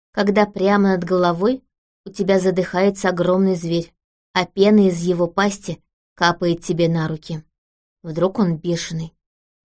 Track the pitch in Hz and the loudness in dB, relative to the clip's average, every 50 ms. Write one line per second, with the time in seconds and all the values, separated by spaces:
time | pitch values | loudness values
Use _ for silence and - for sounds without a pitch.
0 | _ _ _ 214 202 202 196 214 208 208 - 196 185 196 208 202 196 196 190 180 | _ _ _ -2 0 0 2 2 2 0 0 0 0 2 4 4 4 2 2 0
1 | 175 170 185 180 180 175 170 165 190 233 262 - - _ _ _ _ _ _ _ | -2 -2 0 0 2 0 0 0 0 -2 -2 -2 -6 _ _ _ _ _ _ _
2 | - - 190 - 190 180 196 190 185 190 180 185 175 - - 180 190 202 196 - | -20 -12 -8 -4 0 2 2 2 2 2 0 0 -2 -2 -2 0 0 0 0 0
3 | - 185 180 175 175 180 185 185 190 190 185 165 170 165 170 170 165 - _ _ | -2 -2 -2 0 0 2 2 2 2 2 0 -2 -2 -2 -2 -4 -4 -6 _ _
4 | _ _ _ _ _ _ - 185 175 - _ 190 196 208 214 214 196 190 175 170 | _ _ _ _ _ _ -4 -4 -4 -2 _ 2 4 6 6 6 6 4 2 0
5 | 170 180 180 170 175 170 - 196 196 208 196 - - - 165 - _ _ _ _ | -2 -2 0 0 -2 -2 0 0 -2 -2 -2 -4 -8 -12 -12 -12 _ _ _ _
6 | _ _ _ - 175 175 175 175 185 175 165 170 - - 175 160 170 165 165 165 | _ _ _ 0 0 0 0 0 -2 -2 -2 -2 -4 -4 -2 0 0 0 0 0
7 | 160 156 156 156 - - 165 156 - _ _ _ _ _ _ _ _ _ _ _ | -2 -4 -6 -8 -10 -12 -12 -12 -12 _ _ _ _ _ _ _ _ _ _ _
8 | - 170 156 165 175 190 190 - 208 175 165 156 - 170 170 165 - - 165 160 | -14 -10 -4 -2 -2 0 0 0 0 0 0 -2 -4 -4 -4 -4 -6 -8 -10 -10
9 | 160 160 - _ _ _ _ _ _ _ _ _ _ | -10 -12 -14 _ _ _ _ _ _ _ _ _ _